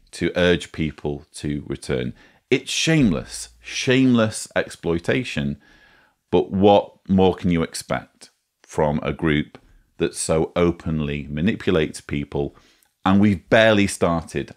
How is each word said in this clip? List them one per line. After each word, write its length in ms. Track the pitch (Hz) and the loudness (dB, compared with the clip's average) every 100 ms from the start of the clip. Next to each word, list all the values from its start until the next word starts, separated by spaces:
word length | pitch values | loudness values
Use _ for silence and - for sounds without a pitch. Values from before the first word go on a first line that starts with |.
| _ | _
to 200 | - 87 | -6 -4
urge 380 | 90 87 87 - | 0 2 2 -2
people 520 | - 78 - 76 71 - | -6 -6 -4 -8 -8 -12
to 280 | - 78 73 - | -10 -8 -6 -8
return. 480 | 69 - 65 62 - - _ - | -10 -6 -4 -6 -10 -20 _ -2
It's 200 | 135 - | -2 -2
shameless, 800 | - 160 160 117 69 - - - _ | -4 0 2 2 0 -6 -14 -16 _
shameless 880 | - - 131 131 131 120 110 - - 92 | -14 -6 0 2 4 4 2 -2 -8 -6
exploitation, 1040 | - - 85 85 - 131 123 - 71 73 _ _ _ _ _ _ - | -6 -6 -4 -2 -2 -4 -2 -6 -6 -6 _ _ _ _ _ _ -2
but 200 | - - | 0 0
what 440 | 95 101 101 - _ - | 4 6 6 4 _ 0
more 280 | 95 92 | 4 4
can 160 | 87 90 | 2 0
you 120 | 82 | 0
expect 680 | 80 - - - - _ - _ _ _ | -2 -6 -6 -6 -8 _ -20 _ _ _
from 380 | _ - 76 76 | _ -2 0 0
a 100 | - | -4
group 460 | 73 80 76 - - _ _ _ - | -2 0 0 -2 -10 _ _ _ -4
that 160 | 85 | -4
so 380 | - - 80 82 87 | -4 -2 0 0 0
openly 720 | 87 85 85 78 73 73 69 | 0 0 -4 -4 -4 -6 -8
manipulates 720 | 73 92 - - 87 78 - | -4 -2 -2 -2 0 -2 -6
people? 560 | - 73 71 73 71 - _ _ _ _ | -8 -8 -6 -6 -6 -8 _ _ _ _
And 160 | 92 98 | 2 4
we've 280 | 104 92 - | 4 2 2
barely 380 | 117 110 104 98 | 4 6 4 0
started 680 | - 90 82 - 73 65 | 0 -2 -2 -4 -8 -8